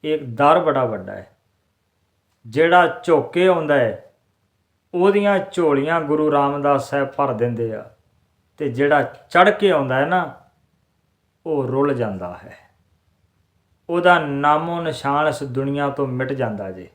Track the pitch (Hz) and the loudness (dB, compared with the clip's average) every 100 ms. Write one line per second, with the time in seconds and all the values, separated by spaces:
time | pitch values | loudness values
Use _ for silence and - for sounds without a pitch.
0 | 151 156 135 117 143 160 151 139 123 104 | -4 -4 -6 2 4 6 2 0 -2 -4
1 | 95 98 - _ _ _ _ _ _ _ | -10 -14 -16 _ _ _ _ _ _ _
2 | _ _ _ _ 117 120 165 180 165 - | _ _ _ _ -8 2 6 6 6 0
3 | - 156 - 175 185 175 151 143 113 101 | 2 2 2 2 2 2 2 2 2 -2
4 | - _ _ _ _ _ _ _ _ 180 | -16 _ _ _ _ _ _ _ _ 0
5 | 190 202 202 196 185 - 160 139 147 170 | 2 2 2 0 -2 -2 0 0 0 -2
6 | 147 151 151 143 143 143 143 139 - 143 | -2 0 0 0 0 0 0 0 0 -4
7 | 135 - 139 110 120 113 113 107 - _ | -4 -2 -4 -2 -4 -2 -6 -8 -14 _
8 | _ _ _ _ _ _ 147 120 143 147 | _ _ _ _ _ _ -6 -2 2 2
9 | 127 - _ 170 185 208 202 160 131 127 | 0 -10 _ 4 4 4 0 0 0 -2
10 | 151 180 160 120 _ _ _ _ _ _ | 0 -2 -4 -12 _ _ _ _ _ _
11 | _ _ _ _ 165 147 123 135 143 127 | _ _ _ _ -6 -4 -2 0 0 0
12 | 107 95 90 87 - - _ _ _ _ | -4 -6 -10 -14 -20 -20 _ _ _ _
13 | _ _ _ _ _ _ _ _ - 170 | _ _ _ _ _ _ _ _ -4 2
14 | 175 175 151 139 147 156 170 170 165 127 | 4 4 2 -2 2 2 0 -6 -6 -6
15 | 139 143 151 143 139 123 139 143 143 135 | -2 0 0 -2 -6 -4 -4 -2 -4 -4
16 | 135 127 131 135 117 104 95 92 85 | -4 -4 -6 -4 -4 -6 -10 -12 -18